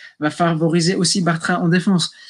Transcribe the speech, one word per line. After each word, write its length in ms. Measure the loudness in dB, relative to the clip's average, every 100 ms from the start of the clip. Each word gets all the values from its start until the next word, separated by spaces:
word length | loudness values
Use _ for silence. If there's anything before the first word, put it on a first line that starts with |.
| -20 -6
va 80 | -4
favoriser 640 | 0 0 2 0 2 0
aussi 280 | 0 0 0
Bartra 360 | 0 -2 -2 0
en 80 | 0
défense, 440 | 0 2 0 -2 -10